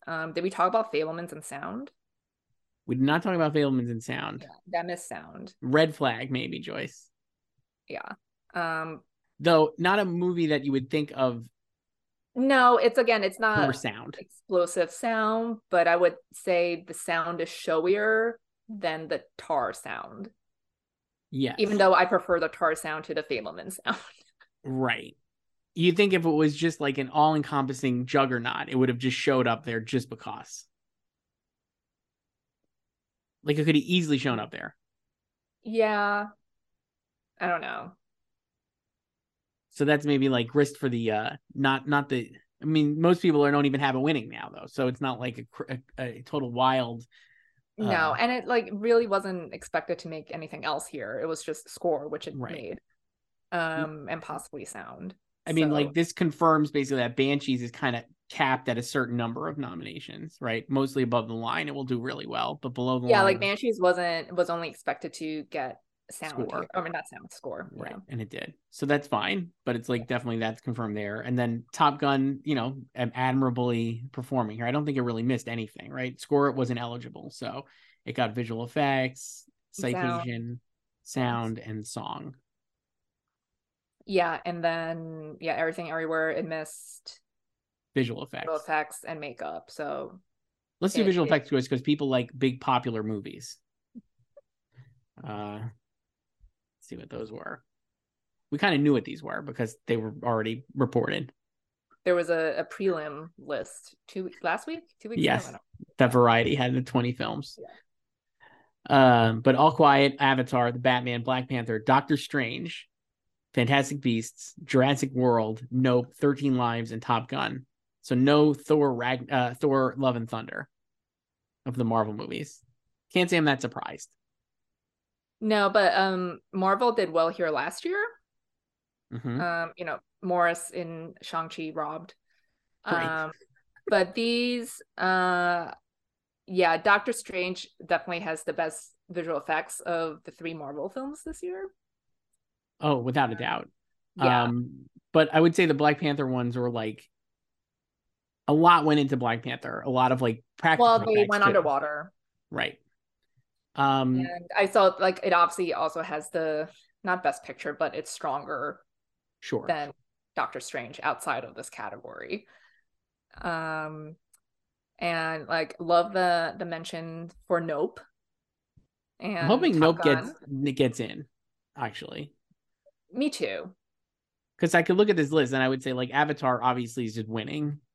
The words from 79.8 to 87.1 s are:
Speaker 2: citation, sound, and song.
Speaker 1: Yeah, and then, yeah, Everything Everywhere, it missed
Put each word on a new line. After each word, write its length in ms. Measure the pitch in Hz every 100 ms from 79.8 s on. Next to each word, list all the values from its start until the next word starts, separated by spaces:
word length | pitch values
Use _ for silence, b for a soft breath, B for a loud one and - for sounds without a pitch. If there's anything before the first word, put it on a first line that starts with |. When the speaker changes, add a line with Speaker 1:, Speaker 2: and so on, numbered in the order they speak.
| 135
Speaker 2:
citation, 640 | 151 175 170 123 117 117 123 - _ _ _
sound, 560 | - - 123 120 113 113
and 260 | 110 107 107
song. 500 | - - - - 131 _ _ _ _ _ _ _ _ _ _ _ _ _ _ _ _ -
Speaker 1:
Yeah, 320 | 190 170 160 170
and 180 | 175
then, 720 | 165 165 165 165 165 160 156 151
yeah, 120 | 160
Everything 360 | 151 165 165 170
Everywhere, 400 | 160 160 160 160
it 160 | 156 165
missed 760 | 160 156 - - - -